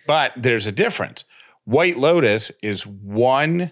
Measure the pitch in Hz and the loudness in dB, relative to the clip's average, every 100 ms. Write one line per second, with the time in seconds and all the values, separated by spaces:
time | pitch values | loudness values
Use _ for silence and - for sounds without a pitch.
0 | - 156 135 - 123 117 107 101 226 - | -2 0 0 0 0 0 -2 -2 -2 -2
1 | 90 - - _ - _ - 127 180 - | -8 -10 -18 _ -20 _ -2 2 2 2
2 | 143 170 123 107 - - 107 98 - 98 | 2 4 4 2 -2 -6 -8 -6 -8 -14
3 | 98 104 123 135 151 170 175 | -8 0 2 2 2 0 -4